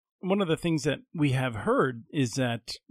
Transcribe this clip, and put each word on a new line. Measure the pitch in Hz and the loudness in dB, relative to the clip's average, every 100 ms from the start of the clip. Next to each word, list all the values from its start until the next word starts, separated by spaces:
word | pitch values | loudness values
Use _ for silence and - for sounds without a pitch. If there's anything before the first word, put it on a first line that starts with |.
| _ _ | _ _
one | 185 202 | 0 0
of | 175 | 2
the | 156 | 0
things | 170 156 | 0 0
that | 143 135 - | 0 -2 -4
we | 165 147 | 0 2
have | 131 131 | 2 -2
heard | 110 202 262 135 120 - | -2 0 2 2 -2 -6
is | 160 123 | -2 0
that | 135 123 113 - - - | 0 -2 -2 -8 -16 -10